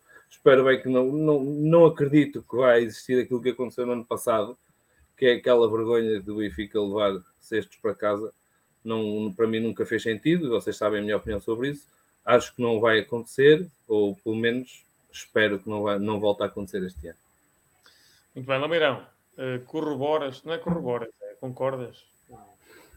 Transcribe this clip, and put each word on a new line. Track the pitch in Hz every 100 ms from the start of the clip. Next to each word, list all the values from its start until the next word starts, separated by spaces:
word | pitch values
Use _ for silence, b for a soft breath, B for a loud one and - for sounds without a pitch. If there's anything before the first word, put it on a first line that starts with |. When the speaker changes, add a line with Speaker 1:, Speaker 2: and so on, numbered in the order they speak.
| b b b
Speaker 1:
Espero | _ 147 131
bem | 131 131
que | 131
não, | 127 131
não, | 147 156 147
não | 135 147 151 170 160
acredito | 156 143 151 143 123 -
que | 113
vai | 127 120
existir | 117 107 - 127
aquilo | 110 123
que | 120
aconteceu | 120 120 -
no | 123
ano | 120
passado, | 113 110 - 110 104 123 _ _ _ _ _ -
que | 131
é |
aquela | 117 127 123 113
vergonha | 113 113 117 113 107
do | 98 107
Benfica | 104 98 104 110
levar | 101 104 101 95 - _
cestos | - 110 95 _
para | 110
casa. | 98 104 104 107 - _ _ _ _
Não, | 110 113 107 107 107 95
para | 113
mim | 110
nunca | 113 104
fez | 107 110
sentido, | 117 107 156 175 147
vocês | 110 107 104
sabem | 107 107
a |
minha | 104 101
opinião | - 104
sobre | 110 113 135
isso. | 147 - _ _ _
Acho | - 120 -
que | -
não | 120 113
vai | 113 110
acontecer, | 98 120 113 - 139 156 180 _ -
ou | 110 101 98
pelo | - 110
menos | 117 123 127 - _ _ _
espero | - - 113 107 98
que | 110
não | 107
vai, | 104 101
não | 104 107
volte | 104 101
a | 101
acontecer | 107 98 101
este | 92 87 85
ano. | - _ _ _ _ _ _ _ b b b b
Speaker 2:
Muito | - 123
bem, | 135
Lameirão, | 151 170 151 113 - _ _ -
eh, | 131 127 123
corroboras, | 156 151 135 143 156 139 127
não | 156
é | 165
corroboras, | 185 170 127 120 113 -
é | 104
concordas | 104 131 127 131 131 120 - _ _ _ 117 104 _ b b b